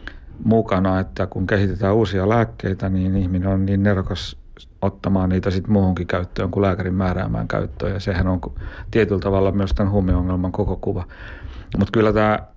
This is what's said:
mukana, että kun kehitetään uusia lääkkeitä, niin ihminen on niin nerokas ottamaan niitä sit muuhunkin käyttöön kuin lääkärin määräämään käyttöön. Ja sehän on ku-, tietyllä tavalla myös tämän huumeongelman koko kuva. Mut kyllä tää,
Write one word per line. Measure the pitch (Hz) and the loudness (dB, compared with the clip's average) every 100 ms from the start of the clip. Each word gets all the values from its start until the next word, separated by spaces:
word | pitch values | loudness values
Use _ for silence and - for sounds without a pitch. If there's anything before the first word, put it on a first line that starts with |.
| - - - - | -16 -16 -16 -4
mukana, | - 110 107 95 95 92 | 2 4 4 2 2 0
että | 92 - 92 | -2 -4 -4
kun | - 92 | -4 0
kehitetään | 101 101 90 98 | 2 2 0 2
uusia | 107 104 98 95 | 2 2 0 2
lääkkeitä, | 117 113 - 95 95 95 | 2 0 -2 -4 -2 -2
niin | 95 92 95 | 0 0 0
ihminen | 92 92 95 | 0 0 0
on | 95 98 | 0 2
niin | 98 | 2
nerokas | 101 95 92 87 - - - - - - | 2 2 0 -6 -8 -14 -20 -20 -20 -4
ottamaan | 98 - - 95 92 | -4 -2 0 2 2
niitä | 92 95 | 2 0
sit | 92 90 | -2 2
muuhunkin | 104 95 90 87 | 4 4 2 0
käyttöön | 90 92 - 98 | -2 -2 -4 -2
kuin | 95 | 0
lääkärin | 98 90 92 | 2 0 -2
määräämään | 92 92 90 55 57 - | 0 0 0 -2 -4 -2
käyttöön. | - - - - | -2 -4 -4 -4
Ja | 92 | -4
sehän | 98 87 92 | -2 0 0
on | 92 | 0
ku-, | - - - - - | -4 -10 -12 -12 -2
tietyllä | 117 107 98 | 2 2 2
tavalla | 101 98 98 | 2 2 2
myös | 98 95 | 2 0
tämän | - 98 | 0 2
huumeongelman | 101 92 87 90 90 92 | 2 2 2 2 0 -2
koko | 87 92 90 | -2 -2 -2
kuva. | - 92 90 - - - - - - - | -4 -4 -6 -12 -16 -14 -14 -14 -6 -2
Mut | 101 | 0
kyllä | 113 107 | 2 4
tää, | 107 107 107 - | 4 2 2 -4